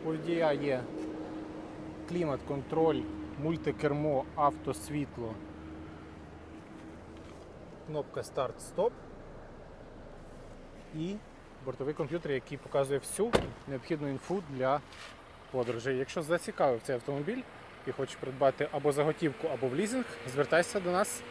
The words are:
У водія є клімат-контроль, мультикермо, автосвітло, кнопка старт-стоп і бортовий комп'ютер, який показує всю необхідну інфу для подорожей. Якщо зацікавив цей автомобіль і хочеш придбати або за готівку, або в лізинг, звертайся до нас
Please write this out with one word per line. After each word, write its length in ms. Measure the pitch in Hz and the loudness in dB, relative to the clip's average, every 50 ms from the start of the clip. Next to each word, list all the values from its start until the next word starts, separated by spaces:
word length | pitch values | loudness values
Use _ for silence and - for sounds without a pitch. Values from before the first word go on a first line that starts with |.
| - | 0
У 40 | 160 | 0
водія 460 | 160 160 156 165 170 165 165 156 147 | 0 0 2 2 4 6 6 6 6
є 300 | 139 143 143 135 127 123 - - - - - - - - - - - - - - - - - - - - - - - - - | 4 4 4 4 2 2 -2 -4 -4 -4 -4 -4 -6 -6 -6 -6 -8 -8 -8 -8 -8 -10 -10 -10 -10 -10 -10 -8 -10 -6 -2
клімат-контроль, 920 | 170 175 175 156 135 123 - - 143 139 127 - - 156 160 160 156 156 - - - - - - - - 143 | 0 0 2 2 2 0 -2 -2 -2 -2 -2 0 4 6 6 8 6 4 2 -2 -4 -6 -6 -8 -6 -2 0
мультикермо, 800 | 156 170 156 156 151 139 - - 151 139 147 151 156 147 131 131 - - | 0 0 2 2 0 0 4 4 2 4 4 4 4 4 2 2 0 2
автосвітло, 960 | - 139 143 151 151 - - 131 - - - 147 147 143 131 - - 117 113 110 101 - - - - - - - - - - - - - - - - - - - - - - - - - - - - - - - - - - - - - - - - - - - - - - - - - - | 6 6 6 6 4 -2 -2 -2 -2 -4 -4 -2 -2 -2 -2 -4 -6 -4 -4 -4 -6 -8 -12 -12 -12 -12 -12 -10 -10 -12 -12 -12 -14 -14 -14 -14 -14 -14 -14 -14 -14 -14 -14 -14 -14 -14 -14 -14 -14 -14 -14 -14 -14 -14 -14 -14 -14 -14 -14 -14 -14 -14 -16 -14 -14 -14 -14 -14 -14 -10 -4
кнопка 360 | 151 151 139 - - 135 117 | -2 -2 -2 -2 -4 -6 -6
старт-стоп 680 | - - - 135 120 113 - - - - - 185 233 - - - - - - - - - - - - - - - - - - - - - - - - - - - - - - - - - - - - - - - - - | -2 0 2 2 2 0 -6 -10 -8 2 4 4 4 4 0 -14 -14 -14 -14 -14 -14 -14 -14 -14 -14 -14 -14 -14 -14 -14 -16 -16 -14 -14 -14 -14 -14 -14 -14 -14 -14 -14 -14 -14 -14 -14 -14 -14 -16 -16 -16 -16 -10 -6
і 200 | 156 160 180 202 208 - - - - - - - - 131 | -4 -2 -2 -2 -4 -8 -12 -18 -18 -18 -18 -16 -10 -6
бортовий 280 | 131 123 - 139 139 151 | -6 -4 -2 -2 -2 0
комп'ютер, 380 | - 165 131 151 175 165 165 | 0 -2 0 0 -2 0 2
який 260 | 143 131 - - 147 135 | 0 0 0 -2 -8 -8
показує 420 | - - - 143 139 135 143 135 | -8 0 4 4 4 6 4 0
всю 320 | - - - - 190 233 233 - - - - - - - | 0 -2 0 2 2 4 4 4 2 2 -6 -10 -8 -6
необхідну 420 | 139 131 - - 170 156 147 143 | -6 -6 -2 -2 -2 0 0 -2
інфу 340 | 139 131 - - 175 202 185 151 | -2 -2 -2 0 0 0 0 -2
для 320 | 139 127 127 131 135 147 135 - - - - - - - - - - - - - | -2 2 4 4 4 4 2 -4 -14 -14 -14 -14 -16 -16 -18 -18 -18 -18 -18 -4
подорожей. 460 | - 131 123 113 123 113 113 135 135 127 | 0 0 2 2 0 0 2 2 2 2
Якщо 240 | 135 - - 185 | 0 0 -2 -4
зацікавив 600 | 160 143 170 170 - - 208 - 180 143 123 113 - | 0 2 2 2 2 -2 2 4 6 6 6 4 2
цей 120 | - 139 | 0 -2
автомобіль 460 | 120 117 - 143 139 147 156 226 262 240 - - - - - - - - - | 0 0 0 -2 0 0 0 -2 -4 -4 -8 -12 -16 -16 -16 -16 -10 -6 -6
і 40 | |
хочеш 240 | 123 - 135 127 - | -2 -2 -2 -2 -2
придбати 540 | - - 135 127 127 139 135 127 - 143 147 | -6 -6 -6 2 6 6 6 6 6 0 0
або 200 | - 147 135 147 | 0 2 4 4
за 120 | 139 143 147 | 4 6 4
готівку, 440 | 156 151 - 170 156 135 - - 160 | 4 4 4 2 2 2 2 -2 -2
або 200 | 147 120 127 131 | 0 2 2 2
в 80 | 120 | 2
лізинг, 300 | 143 202 208 233 262 240 - - - - 127 127 | 2 2 2 2 0 -2 -2 -6 -8 -8 -4 2
звертайся 460 | 135 143 - - 160 175 - - 208 | 2 4 6 8 6 6 6 2 0
до 120 | 185 175 | 2 4
нас 300 | 180 180 208 - - - - - | 4 4 4 4 2 -6 -6 -10